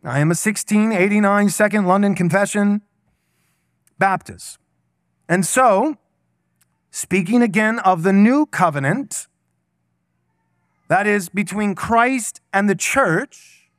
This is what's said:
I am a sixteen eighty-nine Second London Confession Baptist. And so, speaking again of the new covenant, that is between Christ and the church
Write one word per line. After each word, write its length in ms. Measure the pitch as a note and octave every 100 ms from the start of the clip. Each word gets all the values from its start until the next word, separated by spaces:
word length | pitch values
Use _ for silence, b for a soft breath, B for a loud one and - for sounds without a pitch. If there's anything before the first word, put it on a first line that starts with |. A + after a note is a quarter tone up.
| A#2+
I 120 | B2
am 120 | D3+
a 40 |
sixteen 580 | E3+ - G#3 - G#3 A3
eighty-nine 560 | G#3 F#3+ G#3 G3+ G3+ G3+
Second 380 | E3 G#3 G#3 F#3
London 280 | F#3+ G3+
Confession 680 | F3+ F3 F#3+ G3+ G#3 G3+ G3+ _ _ _ _ _ _ _ _ _ _ _ _
Baptist. 600 | F#3+ F#3 - F2 - - _ _ _ _ _ _ _
And 160 | F3 F3
so, 500 | - B3+ G3 C#4 D4+ _ _ _ _ _ _ _ _ _
speaking 500 | - - F#3 F3 A#3+
again 380 | A#3+ F#3+ G#3+ A#3
of 240 | F#3+ F#3
the 100 | F3
new 320 | G3 G#3+ C#4
covenant, 840 | D4+ - F3 D3 C3+ G#3+ C#4 - - _ _ _ _ _ _ _ _ _ _ _ _ _ _ _ _
that 180 | F3 G#3
is 240 | G#3 E3+
between 440 | F#3+ G3+ G3 G#3
Christ 680 | F3+ - A3+ A#3+ C4 G#3+ - _
and 160 | G3 G3+
the 60 |
church 960 | F#3 - C4+ A#3+ E3 C4+ - - _ _